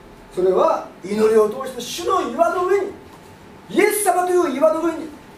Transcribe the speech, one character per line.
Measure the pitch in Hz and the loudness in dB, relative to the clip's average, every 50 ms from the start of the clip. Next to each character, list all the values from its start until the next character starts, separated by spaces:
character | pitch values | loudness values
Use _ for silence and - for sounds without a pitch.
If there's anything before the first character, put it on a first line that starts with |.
| - - - - - - - | -20 -20 -20 -20 -20 -12 -6
そ | 180 180 | -2 0
れ | 190 180 | 2 2
は | 180 180 - 320 - - - - - - | 4 2 2 0 -2 -6 -10 -16 -14 -10
祈 | 185 208 | -6 -2
り | 214 220 220 220 | 2 2 4 6
を | 220 214 208 | 4 4 2
通 | - 262 262 - | 0 -4 -8 -10
し | - | -10
て | 240 | -10
主 | 233 - - - 349 | -10 -10 -10 -6 -4
の | 359 381 359 330 233 | -2 0 0 0 -2
岩 | 233 311 339 349 349 | 0 0 0 0 0
の | 370 359 | -2 0
上 | 370 381 403 | 0 0 0
に、 | 370 - - - - - - - - - - - - - - - - - | -2 -4 -8 -12 -18 -20 -20 -20 -20 -20 -20 -20 -20 -20 -20 -20 -16 -6
イ | 180 262 | 0 2
エ | 392 | 2
ス | 427 415 - - | 2 2 0 0
様 | 381 349 359 359 | 0 0 0 0
と | 359 359 | 2 2
い | |
う | 359 349 285 254 | 2 2 0 0
岩 | 269 302 320 311 | 2 2 2 2
の | 320 330 | 2 -2
上 | 339 320 | -4 -4
に | 294 - - - - - - - | -6 -8 -12 -14 -18 -20 -20 -20